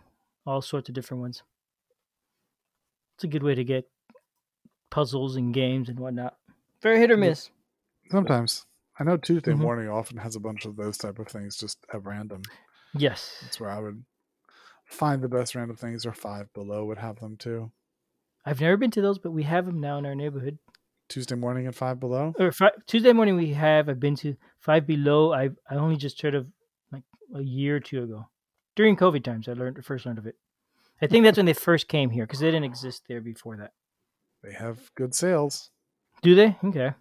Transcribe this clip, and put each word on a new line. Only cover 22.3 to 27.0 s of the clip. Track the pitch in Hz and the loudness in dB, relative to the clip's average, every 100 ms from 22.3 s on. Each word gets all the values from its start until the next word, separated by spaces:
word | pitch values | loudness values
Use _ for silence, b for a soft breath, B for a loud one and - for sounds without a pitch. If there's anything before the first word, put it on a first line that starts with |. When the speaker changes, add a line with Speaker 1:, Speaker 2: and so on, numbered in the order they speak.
| 160 | 0
Speaker 1:
Or | 170 | 0
Fri-, | - 196 - - | 4 4 4 0
Tuesday | 226 240 | 4 6
Morning | 226 214 180 | 8 6 4
we | 160 | 0
have, | 147 156 151 151 | 2 4 4 4
I've | 127 | 0
been | 143 143 | -2 -2
to. | 147 135 b b | -4 -8 b b
Five | - 160 147 | 2 4 4
Below, | 151 143 151 160 | 2 4 6 4
I, | 139 135 - - | 2 -2 -4 -6
I | 143 | -2
only | 156 156 | 0 0
just | 139 - | -4 -4
heard | 151 | -2
of, | 139 131 - _ _ _ | -2 -4 -14 _ _ _
like, | 135 | -18